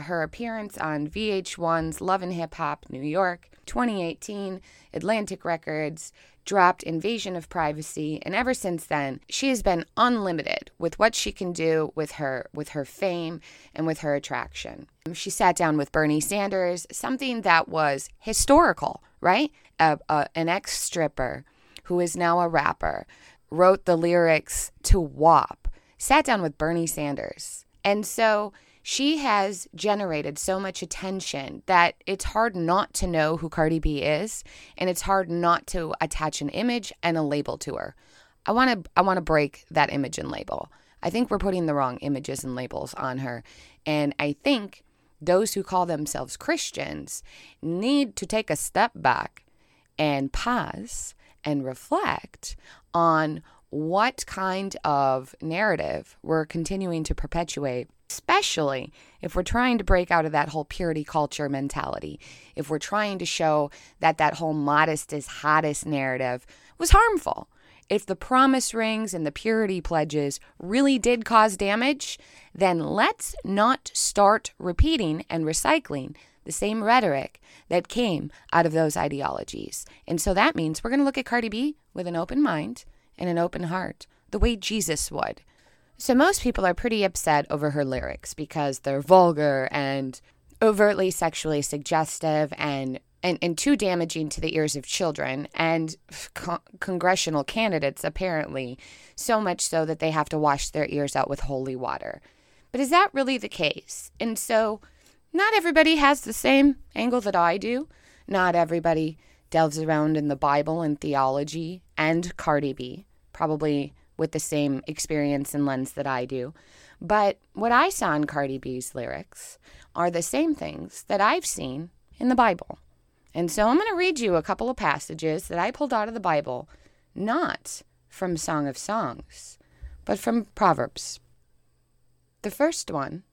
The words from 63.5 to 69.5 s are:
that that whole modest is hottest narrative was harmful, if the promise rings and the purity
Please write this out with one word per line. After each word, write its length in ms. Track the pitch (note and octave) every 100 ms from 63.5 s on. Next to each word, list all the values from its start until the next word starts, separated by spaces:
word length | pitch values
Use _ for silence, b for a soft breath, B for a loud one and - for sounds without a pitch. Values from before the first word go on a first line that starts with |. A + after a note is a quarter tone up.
| D3+ C#3+ B B _
that 180 | D#3+ D#3
that 180 | D3+ D3+
whole 180 | D#3+
modest 600 | D3+ C#3+ D3 D#3 D#3 -
is 140 | D3+ -
hottest 580 | - D3 D#3 D#3 D3 -
narrative 640 | C#3+ C3+ B2+ B2+ B2 - b b -
was 120 | E4
harmful, 560 | G4+ A#4 G4+ - - - b b b -
if 160 | G3+ -
the 100 | F#3
promise 580 | - B3+ C4+ C4 -
rings 400 | A3+ A3 A3 A3
and 120 | F#3 D#3
the 60 |
purity 500 | - A3